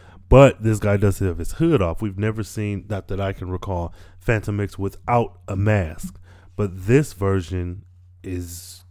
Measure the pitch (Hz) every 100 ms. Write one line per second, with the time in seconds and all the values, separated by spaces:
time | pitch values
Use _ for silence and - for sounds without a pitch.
0 | - - - 127 139 - 110 107 104 101
1 | 101 - 98 85 87 - 165 139 87 82
2 | 110 95 107 110 101 - 104 98 98 101
3 | - 95 98 95 92 92 - 87 85 -
4 | - - - 113 - 104 101 - 98 -
5 | - 120 110 - - 98 104 107 80 -
6 | - - - - - - 101 92 95 135
7 | 147 - 98 98 85 90 90 92 - -
8 | - - 95 90 87 87 - - -